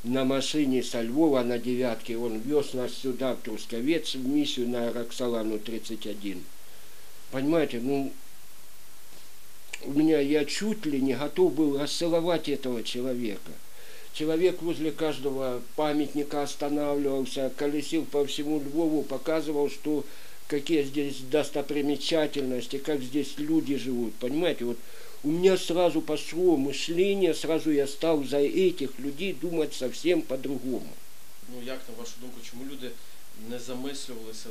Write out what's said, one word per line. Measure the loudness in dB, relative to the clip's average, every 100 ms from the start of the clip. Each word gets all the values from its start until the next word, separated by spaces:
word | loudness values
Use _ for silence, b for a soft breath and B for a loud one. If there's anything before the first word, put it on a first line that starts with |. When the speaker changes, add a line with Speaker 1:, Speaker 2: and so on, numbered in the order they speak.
Speaker 1:
на | -2 2
машине | 2 2 2 2 2 2
со | 0 -2
Львова | 0 4 6 4
на | 2 0
«девятке», | 0 0 0 -2 -4 -2
он | -2 -2
вёз | 2 2 2
нас | -2 -4
сюда, | -4 -4 -2 -2
в | -2
Трусковец, | -4 -6 -6 -2 2 2 0 -2
в | 0
миссию | 2 2 0 0
на | 0 0
Роксолану | -2 -4 -2 0 0 0 -2
тридцать | -4 -6 -6 -6 -6
один. | -4 -4 -4 -6 -8 -6 B B B B -6 -4
Понимаете, | -2 2 2 2 0
ну, | 0 0 -2 -4 -6 -6 -6 -6 -6 -6 -6 -6 -6 -6 -6 -6 -6 -6 -4 -4
у | 0
меня, | 4 6 6
я | 4 2 2
чуть | 0 0 0 0
ли | 2
не | 2 2
готов | 0 4 4
был | 6 2 2
расцеловать | 0 0 2 2 4 0 0
этого | -2 -2 -2
человека. | -2 -2 -2 -2 -2 -4 -6 -6 -6 B B B B
Человек | -2 0 4 4 4
возле | -2 0 -2
каждого | 0 0 0 -2 0 -2 -2 -4 0
памятника | 2 2 2 0 -2 -2
останавливался, | -2 -2 0 0 2 2 2 0 0 0 -2 0
колесил | 0 0 0 0 2
по | 2 2
всему | 0 0 0
Львову, | 0 0 2 2
показывал, | 0 -2 0 0 2 2 0
что, | 0 -2 -2 -2 B B B -2
какие | -2 2 2
здесь | 2 0 -2 -4
достопримечательности, | 0 2 2 -2 -2 0 2 0 2 2 2 0 -2 -2 -4 -4
как | -2 -2
здесь | 0 -2 -2 -2
люди | 2 2 2 0
живут. | 0 0 -2 -2
Понимаете, | -2 2 2 0 -2
вот | -4 B B B B
у | 0
меня | 6 6 6
сразу | 2 4 4 4
пошло | 0 -2 -2 4 6 6
мышление, | 4 0 0 2 4 4 2
сразу | 2 0 0 4
я | 4 2
стал | 0 2 2
за | 2 2
этих | 4 4 4 2 -4 -4
людей | -6 -2 -2
думать | -2 -2 0 0
совсем | -2 -4 0 2 2
по-другому. | 2 -4 -2 -2 -2 -4 -4 -6 -6 -6 -6 -6 -6
Speaker 2:
Ну, | -6
як, | -4 -6 -6
на | -6
вашу | -6 -6
думку, | -6 -6 -6
чому | -6 -6
люди | -6 -6 -6 B B -6 -6 -4
не | -4
замислювалися | -4 -4 -4 -4 -4 -4 -4 -4 -4